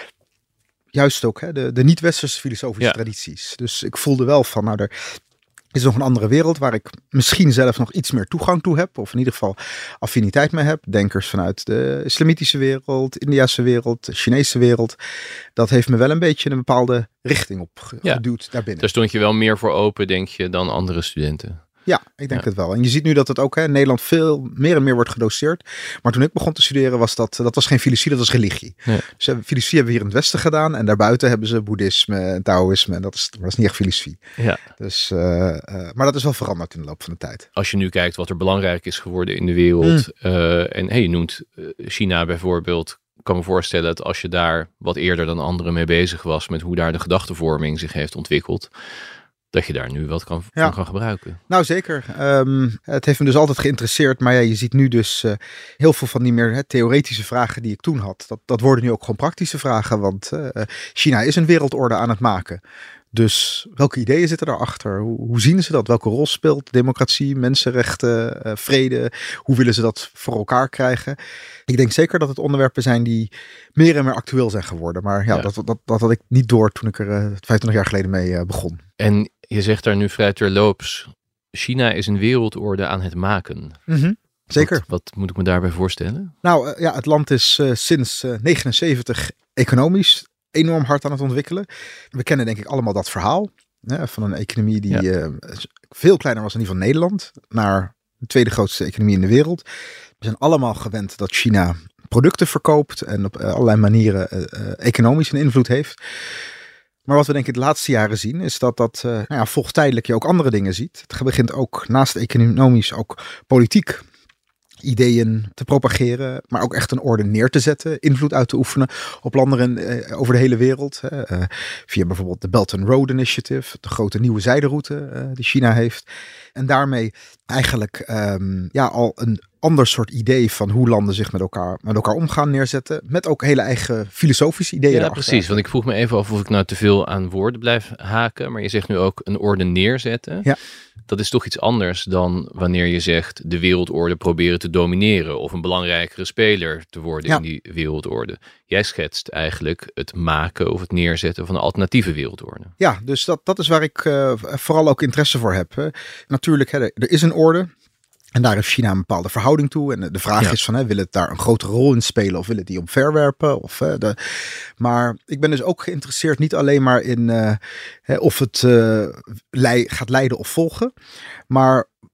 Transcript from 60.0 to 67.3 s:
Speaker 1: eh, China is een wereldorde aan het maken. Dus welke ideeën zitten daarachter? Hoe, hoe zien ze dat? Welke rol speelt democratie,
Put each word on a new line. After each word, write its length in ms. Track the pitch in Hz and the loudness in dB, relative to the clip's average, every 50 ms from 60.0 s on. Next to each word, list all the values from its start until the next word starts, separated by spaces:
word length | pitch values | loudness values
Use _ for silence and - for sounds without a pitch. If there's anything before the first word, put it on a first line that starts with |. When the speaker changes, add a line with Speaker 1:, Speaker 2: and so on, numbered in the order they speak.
| 101 98 95 101 - - | 0 0 -2 -4 -8 -8
Speaker 1:
eh, 300 | 147 156 151 127 - 110 107 - - - - - - | -8 -8 -8 -8 -6 -8 -8 -8 -10 -14 -16 -10 -4
China 280 | - - 156 127 107 | -2 2 2 2 2
is 140 | 113 147 151 | 2 2 2
een 100 | 180 165 | 2 4
wereldorde 500 | 156 175 160 147 135 - - 131 120 113 | 4 4 4 2 0 0 0 0 0 0
aan 140 | 90 117 117 | 0 0 0
het 100 | 113 101 | 0 0
maken. 420 | 123 117 98 92 95 - 87 92 - _ - - - - - - _ _ | 0 0 0 -2 -4 -8 -12 -14 -16 _ -20 -20 -20 -20 -20 -20 _ _
Dus 560 | - 110 113 107 - - - - - - - - - | 0 2 2 4 2 0 -2 -2 -4 -8 -10 -8 -2
welke 240 | - 143 139 - 131 | 0 0 0 0 -2
ideeën 280 | 117 110 135 165 175 | -2 0 2 2 2
zitten 200 | 156 165 160 - | 0 -2 -2 -4
daarachter? 520 | 160 117 - - - - - - 104 98 98 | -4 -4 -4 -4 -6 -8 -8 -8 -6 -4 -4
Hoe, 180 | 107 117 113 | -4 -4 -6
hoe 240 | 117 117 117 120 117 | -6 -4 -2 0 2
zien 220 | 104 131 175 190 165 | 4 4 4 4 2
ze 80 | - | 0
dat? 160 | 160 135 104 | 0 0 2
Welke 220 | 107 120 110 - 113 | 2 2 2 2 0
rol 160 | 104 127 151 | 0 0 0
speelt 460 | - - - - 156 143 139 139 - | -2 -2 0 0 0 0 0 -2 -2
democratie, 640 | - 123 123 131 127 - 127 - - - 143 139 | 0 2 2 2 0 0 0 0 0 0 0 -2